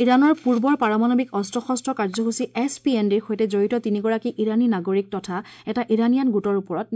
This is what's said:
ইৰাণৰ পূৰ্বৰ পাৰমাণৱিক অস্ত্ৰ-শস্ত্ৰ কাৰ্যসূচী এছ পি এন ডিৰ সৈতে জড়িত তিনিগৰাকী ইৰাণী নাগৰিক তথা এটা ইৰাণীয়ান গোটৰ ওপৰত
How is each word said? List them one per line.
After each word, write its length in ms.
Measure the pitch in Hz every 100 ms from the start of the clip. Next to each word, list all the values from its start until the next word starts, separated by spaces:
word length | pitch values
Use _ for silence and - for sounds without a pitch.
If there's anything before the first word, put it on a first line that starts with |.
ইৰাণৰ 280 | 247 254 285 311
পূৰ্বৰ 300 | 254 233 262 285
পাৰমাণৱিক 460 | 240 214 233 247 254 202
অস্ত্ৰ-শস্ত্ৰ 520 | 196 247 240 254 - 262
কাৰ্যসূচী 460 | 202 185 226 220 247 -
এছ 100 | 277 -
পি 80 | 285 233
এন 60 | 208
ডিৰ 120 | 202 214
সৈতে 180 | 208 220
জড়িত 220 | 202 202 240 220
তিনিগৰাকী 440 | 208 220 220 240 220
ইৰাণী 240 | 214 220 240
নাগৰিক 380 | 196 175 196 196
তথা 220 | 190 190 180 - - -
এটা 120 | 220 240
ইৰাণীয়ান 340 | 220 233 254 262
গোটৰ 220 | 208 202 202
ওপৰত 260 | 190 170 -